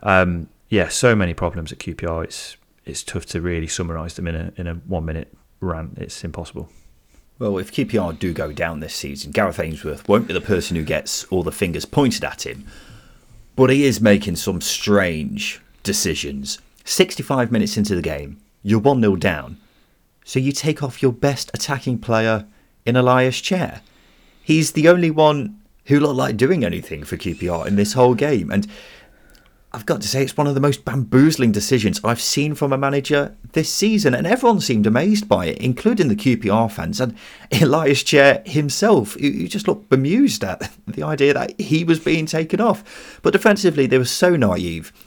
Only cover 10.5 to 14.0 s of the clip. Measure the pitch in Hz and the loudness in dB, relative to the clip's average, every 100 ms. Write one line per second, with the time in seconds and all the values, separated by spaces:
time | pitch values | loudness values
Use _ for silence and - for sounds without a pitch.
10.5 | 92 - 85 78 78 - - - 92 82 | -2 0 -4 -2 -4 -4 -10 -4 -4 -4
11.5 | - 92 78 - - 135 - 69 - - | -4 -4 -4 -4 0 2 0 -6 -8 -12
12.5 | - - - - - - - _ - - | -12 -16 -20 -20 -20 -20 -20 _ -20 -8
13.5 | - 131 139 143 107 | 2 4 6 4 4